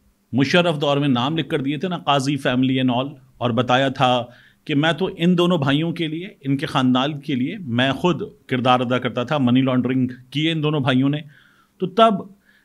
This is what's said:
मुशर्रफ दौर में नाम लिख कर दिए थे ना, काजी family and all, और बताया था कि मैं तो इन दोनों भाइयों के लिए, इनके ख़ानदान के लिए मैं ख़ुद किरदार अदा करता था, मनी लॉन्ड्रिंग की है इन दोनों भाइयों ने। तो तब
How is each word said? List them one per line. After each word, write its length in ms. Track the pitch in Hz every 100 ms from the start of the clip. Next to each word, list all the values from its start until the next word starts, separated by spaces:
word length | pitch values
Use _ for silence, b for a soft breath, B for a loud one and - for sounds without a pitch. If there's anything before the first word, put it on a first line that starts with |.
| _ _ -
मुशर्रफ 420 | 117 139 180 175 151
दौर 220 | 147 143
में 80 | 143
नाम 280 | 123 131 160
लिख 120 | 143
कर 120 | 160
दिए 160 | 135 151
थे 100 | 185
ना, 100 | 170
काजी 380 | - 143 135 147
family 400 | - 127 131 131
and 140 | 127
all, 180 | 120 139 - _ -
और 100 | 120
बताया 360 | 117 123 127 135
था 200 | 127 127 123 117 B B B -
कि 80 | 143
मैं 180 | 160 165
तो 140 | 185
इन 260 | - 170 175
दोनों 240 | 175 180
भाइयों 320 | 139 143 165
के 140 | 170 160
लिए, 300 | 160 190 - 135
इनके 200 | 139 156
ख़ानदान 520 | 143 127 127 139 147
के 160 | 143 131
लिए 220 | 135 208
मैं 340 | 147 117 135
ख़ुद 360 | 131 180 156 - - -
किरदार 320 | 127 123 127
अदा 160 | 123 123
करता 260 | 123 110 123
था, 140 | 151
मनी 220 | 123 127
लॉन्ड्रिंग 480 | 131 127 123 131 123 - -
की 120 | 143 156
है 60 |
इन 100 | 160
दोनों 200 | 151 151
भाइयों 260 | 135 127 139
ने। 140 | 143 - b b b b -
तो 60 | 185
तब 440 | 220 226 185 - - b b